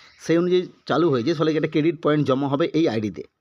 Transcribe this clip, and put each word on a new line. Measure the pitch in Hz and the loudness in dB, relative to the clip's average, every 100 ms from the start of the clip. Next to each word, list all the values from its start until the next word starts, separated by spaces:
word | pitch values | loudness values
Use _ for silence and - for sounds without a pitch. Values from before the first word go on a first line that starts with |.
| - - | -20 -12
সেই | - 165 | 0 0
অনুযায়ী | 180 180 180 - - | 2 0 -2 -8 -4
চালু | 139 170 | 0 2
হয়েছে, | 131 120 156 | 0 0 0
ফলে | 160 | 0
একটা | 156 156 | 0 -2
ক্রেডিট | 156 156 151 | 0 0 0
পয়েন্ট | 151 151 139 | 0 2 2
জমা | 131 139 | 0 0
হবে | 139 170 151 | 0 0 0
এই | 165 | 0
আইডিতে। | 113 104 78 - _ | 0 -4 -6 -12 _